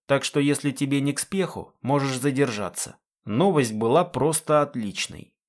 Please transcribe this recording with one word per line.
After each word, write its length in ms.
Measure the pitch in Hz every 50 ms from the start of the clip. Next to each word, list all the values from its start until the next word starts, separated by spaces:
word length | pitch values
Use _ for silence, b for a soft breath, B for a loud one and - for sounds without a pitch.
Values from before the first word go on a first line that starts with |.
| _
так 180 | - 139 - -
что 160 | - - 147
если 320 | 143 143 143 143 - 143
тебе 280 | 131 - 143 135 143 139
не 120 | 139 143
к 80 | 143 -
спеху, 540 | - - 196 190 180 - - 98 - - _ _
можешь 380 | - 123 143 143 135 135 131 123
задержаться". 800 | 131 143 131 135 143 127 107 104 98 87 - - - - - _ _ _ _ _ -
Новость 500 | - 104 131 185 202 170 147 123 110 110
была 300 | 107 113 113 139 175 175
просто 560 | 175 - 123 135 160 156 - - 156 151 147
отличной. 760 | 143 143 - 123 107 98 95 - - - 80 - - _ _ _ _